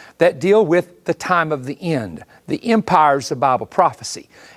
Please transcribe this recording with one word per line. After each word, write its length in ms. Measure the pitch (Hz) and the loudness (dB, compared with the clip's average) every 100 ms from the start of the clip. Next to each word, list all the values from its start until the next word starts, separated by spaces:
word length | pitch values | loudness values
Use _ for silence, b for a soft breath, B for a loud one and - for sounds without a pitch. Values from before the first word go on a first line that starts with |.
| B B | B B
that 240 | 170 131 | 0 2
deal 240 | 175 208 180 | 2 2 4
with 400 | 175 175 _ - | 0 -2 _ -8
the 80 | |
time 400 | 165 - 180 160 | -6 -2 -2 0
of 120 | 147 127 | -4 -8
the 160 | - | -8
end, 440 | 175 147 104 78 - b - | -4 -4 -4 -12 -18 b -10
the 160 | - 240 | -6 0
empires 640 | 220 - 180 151 139 127 | 0 2 4 4 2 -2
of 80 | 135 | -2
Bible 260 | 135 127 110 | 0 -2 -2
prophecy. 640 | - 170 - - - - B B | 0 0 0 -14 -14 -16 B B